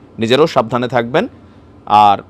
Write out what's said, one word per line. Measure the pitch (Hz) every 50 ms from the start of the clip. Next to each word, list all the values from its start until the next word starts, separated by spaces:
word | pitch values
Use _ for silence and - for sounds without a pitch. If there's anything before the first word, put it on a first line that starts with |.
| - _ - 110
নিজেরাও | 113 110 127 139 160
সাবধানে | 160 - 135 113 107 123 120 127 120
থাকবেন, | 127 120 117 117 135 170 247 277 - - - _ _ - - _ _ - _
আর | - 104 107 104 101 98 - -